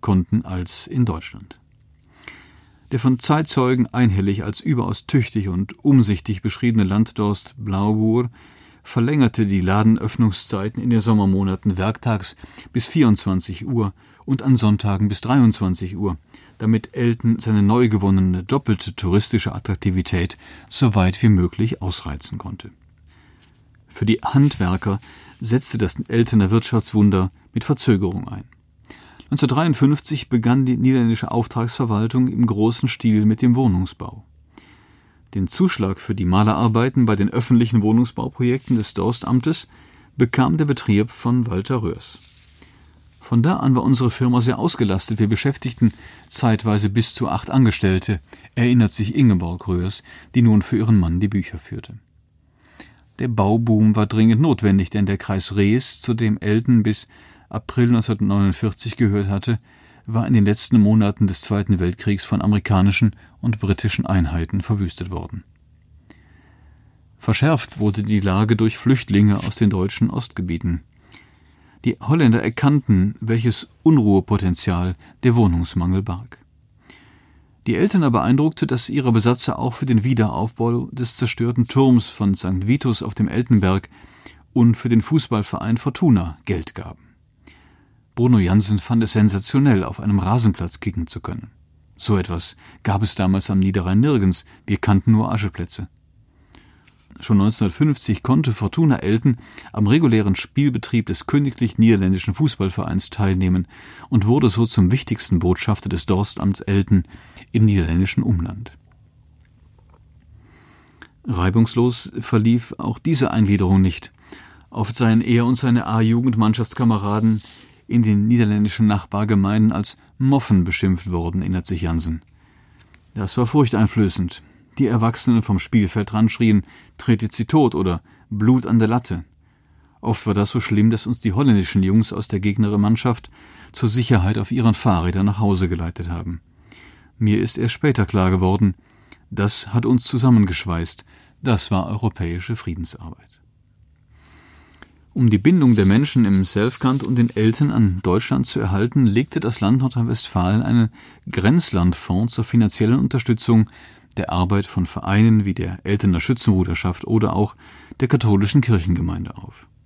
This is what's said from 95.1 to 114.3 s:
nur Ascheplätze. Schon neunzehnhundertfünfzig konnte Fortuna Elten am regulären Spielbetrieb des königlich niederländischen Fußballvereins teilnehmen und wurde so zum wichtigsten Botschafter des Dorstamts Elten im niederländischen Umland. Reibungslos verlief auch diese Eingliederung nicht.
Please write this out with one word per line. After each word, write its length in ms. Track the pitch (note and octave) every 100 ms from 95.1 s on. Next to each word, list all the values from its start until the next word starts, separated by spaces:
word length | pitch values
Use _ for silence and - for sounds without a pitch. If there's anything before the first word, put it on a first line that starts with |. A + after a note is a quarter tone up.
nur 220 | A2 A2
Ascheplätze. 560 | G#2+ G2 - F2 - F2 _ _ _ _ _ _ - _ _ _ _ _ -
Schon 200 | - G#2+
neunzehnhundertfünfzig 840 | G2+ A2 G#2 - D3+ C#3 - G2+
konnte 300 | - C#3 C#3
Fortuna 440 | A2 G2+ - E3 B2+
Elten 420 | F#2 A2 C3+ A#2+ - - -
am 160 | - G#2
regulären 480 | C#3+ D#3 A2 G2+ F#2
Spielbetrieb 720 | - - C#3+ B2 - A#2 -
des 200 | F#2 -
königlich 500 | D3 C#3+ - A#2 -
niederländischen 560 | A2+ G#2+ F#2+ F#2+ -
Fußballvereins 760 | F#2 D3+ - F#2+ - - F#2+ -
teilnehmen 560 | - G2 F#2 F#2 F#2 F2+ - - - -
und 160 | A2+ G2
wurde 220 | B2+ B2+
so 160 | A#2
zum 280 | A#2 - F#2
wichtigsten 480 | B2+ - A2 - F2+
Botschafter 480 | F2 F2+ - G#2 -
des 180 | G2 -
Dorstamts 540 | F#2+ G#2 - G2 G2
Elten 440 | - G2 F#2+ G2 - - - - -
im 140 | A2
niederländischen 580 | A2 G2 D#2+ E2 G2 -
Umland. 480 | - F#2 E2 F#2+ A#2 - _ _ _ _ _ _ _ _ _ _ _ _ _ _ _ - _ _ _ _ - _ - _ -
Reibungslos 840 | F#2 F#2 G#2+ A#2 A#2+ B2 A#2+ - -
verlief 540 | A#2 A#2 A2 A#2+ A#2 -
auch 220 | - A2+
diese 320 | D#3+ D#3 C3
Eingliederung 480 | A2+ G#2 G2+ F#2 F#2+
nicht. 320 | F#2 - - _ _